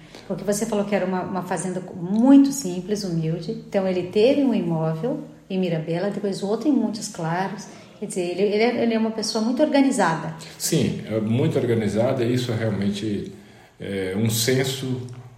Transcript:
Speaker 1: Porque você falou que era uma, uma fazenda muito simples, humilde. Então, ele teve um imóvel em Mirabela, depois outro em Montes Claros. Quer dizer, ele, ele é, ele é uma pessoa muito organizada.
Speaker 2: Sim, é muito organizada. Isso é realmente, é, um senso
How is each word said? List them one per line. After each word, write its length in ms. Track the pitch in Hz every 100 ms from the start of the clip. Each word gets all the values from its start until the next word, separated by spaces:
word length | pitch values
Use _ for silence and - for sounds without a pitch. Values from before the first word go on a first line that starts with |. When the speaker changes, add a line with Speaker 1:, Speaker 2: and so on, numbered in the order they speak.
| - - -
Speaker 1:
Porque 160 | 170
você 200 | 196 202
falou 200 | 220 208
que 100 | 202
era 100 | 196
uma, 180 | 185 185
uma 200 | 170 185
fazenda 400 | 165 175 185 180 -
muito 580 | 185 175 214 269 277 269
simples, 500 | - 180 180 208 202
humilde. 480 | 190 165 160 175 220 226 -
Então, 180 | 202 190
ele 180 | 180
teve 380 | 180 208 247 285
um 100 | 254
imóvel 680 | 202 170 160 160 160 240 311 - - -
em 80 | 190
Mirabela, 520 | 180 165 160 170 202
depois 340 | 196 202 180
outro 240 | 196 226 302
em 40 |
Montes 360 | 240 214 - -
Claros. 580 | - 160 175 190 202 - - - -
Quer 80 | 208
dizer, 140 | 190
ele, 220 | 175 175
ele 200 | 202 208
é, 200 | 240 240
ele 100 | 233
é 40 | 220
uma 120 | 220
pessoa 340 | 214 208 226
muito 160 | 220 262
organizada. 720 | 302 285 262 226 175 156 160 - - -
Speaker 2:
Sim, 460 | - - - - -
é 100 | 107
muito 380 | 104 120 160 139
organizada. 640 | 117 110 101 104 127 131
Isso 280 | 117 123 -
é 20 |
realmente, 800 | 107 110 95 101 - 110 95 - - - - - -
é, 340 | 95 98 92 98
um 140 | 113
senso 720 | - 131 131 135 - 131 120 - - -